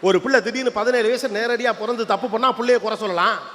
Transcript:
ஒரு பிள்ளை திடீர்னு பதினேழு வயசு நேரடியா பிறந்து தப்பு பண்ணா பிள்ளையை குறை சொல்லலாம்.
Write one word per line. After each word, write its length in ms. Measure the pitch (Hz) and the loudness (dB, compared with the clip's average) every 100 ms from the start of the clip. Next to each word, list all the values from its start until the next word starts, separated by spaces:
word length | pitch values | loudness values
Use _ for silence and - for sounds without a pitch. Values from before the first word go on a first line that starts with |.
| 180 | 4
ஒரு 100 | 185 | 2
பிள்ளை 140 | 254 262 | 4 2
திடீர்னு 260 | 277 254 254 214 | 2 -2 -2 0
பதினேழு 280 | 226 247 220 | 0 2 2
வயசு 180 | 247 269 208 | 0 -2 -4
நேரடியா 340 | 233 240 240 220 | -2 0 0 -2
பிறந்து 240 | 214 240 226 | -4 -4 -2
தப்பு 160 | 196 247 | -2 -2
பண்ணா 140 | 220 254 240 | 0 0 0
பிள்ளையை 200 | 240 240 | 2 2
குறை 120 | 214 214 | 2 -4
சொல்லலாம். 360 | 208 175 190 202 - | -4 0 0 0 -8